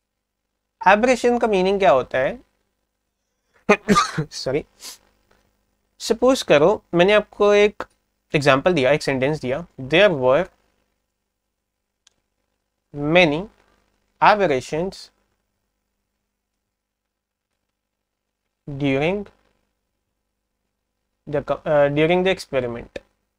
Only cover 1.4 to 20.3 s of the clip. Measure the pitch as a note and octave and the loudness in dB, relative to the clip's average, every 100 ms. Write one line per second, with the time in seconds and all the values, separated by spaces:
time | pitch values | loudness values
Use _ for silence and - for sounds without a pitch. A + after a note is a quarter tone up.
1.4 | A3 G3 F#3 G3+ F#3 C#3 A#2+ C3 C#3 - | 0 0 0 2 2 2 0 -4 -4 -6
2.4 | _ _ _ _ _ _ _ _ _ _ | _ _ _ _ _ _ _ _ _ _
3.4 | _ _ - G#3 - F#3 - - D3 - | _ _ -2 -2 2 0 0 -6 -10 -10
4.4 | - C#3 - _ - - _ _ _ _ | -6 -6 -8 _ -20 -20 _ _ _ _
5.4 | _ _ _ _ _ _ - A3+ B3 C4+ | _ _ _ _ _ _ -6 0 2 0
6.4 | - D3+ D#3+ G#3+ - E3+ F#3 G#3+ G#3 - | 2 4 4 0 -4 0 2 2 0 -2
7.4 | G#3 G#3 G#3 - - _ _ _ _ D#3+ | 2 4 2 -2 -16 _ _ _ _ -2
8.4 | C#3+ C3+ F#3 F3 B2+ D3+ - C3+ C3 D#3 | 2 2 2 0 2 0 -2 -2 -2 -4
9.4 | B2 C#3 F3 - C3 D#3+ G3+ D3+ B2+ C#3 | -6 -8 -10 -16 -2 2 2 2 0 0
10.4 | F#3 _ _ _ _ _ _ _ _ _ | -2 _ _ _ _ _ _ _ _ _
11.4 | _ _ _ _ _ _ _ _ _ _ | _ _ _ _ _ _ _ _ _ _
12.4 | _ _ _ _ _ C#3+ D3 E3+ E3+ D3+ | _ _ _ _ _ -8 0 2 2 0
13.4 | G#3+ _ _ _ _ _ _ _ E3+ G#3 | -8 _ _ _ _ _ _ _ 2 2
14.4 | F#3 C3 - D3+ F#3 - - _ _ _ | 0 -2 -4 -6 -6 -10 -20 _ _ _
15.4 | _ _ _ _ _ _ _ _ _ _ | _ _ _ _ _ _ _ _ _ _
16.4 | _ _ _ _ _ _ _ _ _ _ | _ _ _ _ _ _ _ _ _ _
17.4 | _ _ _ _ _ _ _ _ _ _ | _ _ _ _ _ _ _ _ _ _
18.4 | _ _ - C#3 C#3+ C3+ D#3 G3+ G3+ _ | _ _ -16 -6 -2 -2 -2 -4 -10 _
19.4 | _ _ _ _ _ _ _ _ _ | _ _ _ _ _ _ _ _ _